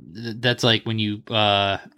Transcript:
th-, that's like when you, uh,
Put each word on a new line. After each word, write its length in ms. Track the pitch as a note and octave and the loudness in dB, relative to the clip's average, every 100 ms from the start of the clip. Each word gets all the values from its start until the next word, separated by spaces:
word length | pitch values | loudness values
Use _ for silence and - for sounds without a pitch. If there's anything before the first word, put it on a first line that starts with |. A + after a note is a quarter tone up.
| B1 | -18
th-, 220 | E2+ A#2 A2+ | -12 -12 -4
that's 240 | B2 A#2+ | -2 2
like 220 | B2 A2+ A#2 | 2 2 0
when 140 | A2+ | -2
you, 200 | G#2+ G#2 - | -2 -4 -4
uh, 500 | A2+ G#2 G2+ G2+ G2 - | 0 4 4 2 -2 -8